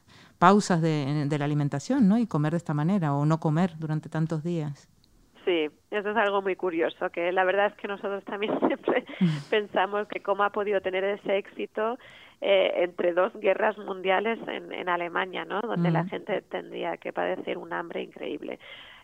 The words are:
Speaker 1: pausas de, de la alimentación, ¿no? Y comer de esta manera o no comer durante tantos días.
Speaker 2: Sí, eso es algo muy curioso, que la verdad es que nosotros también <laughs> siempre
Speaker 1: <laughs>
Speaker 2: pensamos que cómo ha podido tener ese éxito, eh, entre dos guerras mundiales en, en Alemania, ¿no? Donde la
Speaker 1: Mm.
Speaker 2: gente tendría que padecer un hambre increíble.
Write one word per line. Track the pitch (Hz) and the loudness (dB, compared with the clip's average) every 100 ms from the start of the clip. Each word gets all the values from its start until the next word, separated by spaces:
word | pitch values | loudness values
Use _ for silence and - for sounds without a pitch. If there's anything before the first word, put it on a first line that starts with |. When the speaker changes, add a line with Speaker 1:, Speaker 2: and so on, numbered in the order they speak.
| _ - - _ | _ -20 -20 _
Speaker 1:
pausas | 175 202 - 175 | 8 8 6 2
de, | 160 151 135 151 143 | 4 2 0 0 0
de | 147 | 0
la | |
alimentación, | 143 147 143 143 - 269 196 | 0 0 0 -2 -2 4 6
¿no? | 220 | 6
Y | 226 | 2
comer | 156 151 | 2 2
de | 170 | 0
esta | - | -2
manera | 147 151 202 160 | 0 2 2 2
o | 143 147 | 2 2
no | 160 | 2
comer | 160 151 185 160 | 2 2 0 -2
durante | 160 156 160 | -4 -4 -4
tantos | 156 160 160 | -2 -2 -2
días. | 160 175 151 143 - _ _ _ _ - - | -4 -4 -4 -8 -16 _ _ _ _ -8 -2
Speaker 2:
Sí, | 175 151 - _ | 0 0 -6 _
eso | 208 202 | -6 -2
es | 214 | 0
algo | 202 202 | 2 2
muy | 196 180 | 0 -2
curioso, | 185 165 156 - 180 | -2 0 -2 -2 -6
que | 175 170 | -2 -2
la | 185 | 2
verdad | 185 196 208 | 2 2 0
es | 202 | -2
que | 208 | -8
nosotros | 196 202 196 - | -6 -6 -6 -8
también | 202 214 277 | -6 -2 0
<laughs> | - | 0
siempre | - - - - - 175 | 0 0 -2 -2 0 0
Speaker 1:
<laughs> | 151 143 | 0 -2
Speaker 2:
pensamos | 220 208 185 185 202 208 | -2 0 -2 0 -2 -4
que | - | -6
cómo | - 196 | -2 0
ha | 202 | 0
podido | 214 208 196 | 0 0 0
tener | 190 185 | 0 -2
ese | 196 202 - 202 | -2 -2 0 -2
éxito, | 202 - 208 - 220 240 - - - _ | -2 -8 -8 -4 -4 -4 -10 -20 -20 _
eh, | - 196 185 - | 2 4 4 2
entre | 180 180 175 | -2 0 0
dos | 175 190 214 | 2 0 0
guerras | 202 185 220 208 | 0 2 0 -2
mundiales | 196 190 185 190 208 226 - | -8 -6 0 0 0 -4 -6
en, | - 175 | -8 -8
en | - 180 | -8 -4
Alemania, | 175 175 175 190 180 165 | -2 -2 -4 -4 -6 -6
¿no? | 202 | -6
Donde | 226 196 170 | -4 0 0
la | 165 | 0
Speaker 1:
Mm. | 180 | -2
Speaker 2:
gente | 180 - 185 | -6 -6 -6
tendría | - 185 170 175 175 165 | -4 -10 -8 -8 -8 -8
que | 180 | -8
padecer | 170 180 185 190 175 | -6 -4 -4 -6 -8
un | 170 | -8
hambre | 175 170 180 | -8 -8 -10
increíble. | - - - 147 - - - - - - | -10 -10 -10 -10 -10 -12 -14 -20 -20 -20